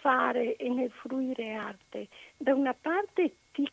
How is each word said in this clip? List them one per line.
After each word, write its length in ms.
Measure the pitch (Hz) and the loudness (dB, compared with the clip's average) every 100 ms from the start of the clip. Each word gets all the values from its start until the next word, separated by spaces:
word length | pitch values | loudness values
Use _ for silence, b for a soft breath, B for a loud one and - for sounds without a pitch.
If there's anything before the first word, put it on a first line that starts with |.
fare 540 | 277 254 254 247 233 - | 2 4 2 2 0 -2
e 120 | 254 | -2
nel 220 | 247 247 | 0 -2
fruire 640 | - 233 262 262 254 220 | -6 -6 -4 -2 -4 -6
arte. 540 | 214 208 196 _ 214 208 B B - | -6 -8 -10 _ -12 -12 B B -2
Da 160 | 269 | 2
una 200 | 269 269 | 4 2
parte 640 | - 311 359 403 - 330 - _ | 0 -2 0 0 2 0 0 _
ti 160 | - 285 | -4 -4